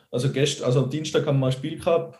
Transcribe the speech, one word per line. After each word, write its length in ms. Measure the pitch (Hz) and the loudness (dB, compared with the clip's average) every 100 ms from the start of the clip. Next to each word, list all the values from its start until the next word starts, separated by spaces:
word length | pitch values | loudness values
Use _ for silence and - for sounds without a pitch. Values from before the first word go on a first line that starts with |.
| _ | _
Also 220 | 123 135 | -2 -2
gest-, 300 | 131 147 - | 0 0 0
also 200 | 127 135 | 2 2
am 60 | 127 | 2
Dienstag 360 | 151 156 156 147 | -2 -2 0 2
haben 140 | 139 | 2
wir 60 | 131 | 2
ein 80 | |
Spiel 260 | 131 160 160 | -2 -6 -4
gehabt, 400 | 180 170 - | 0 0 0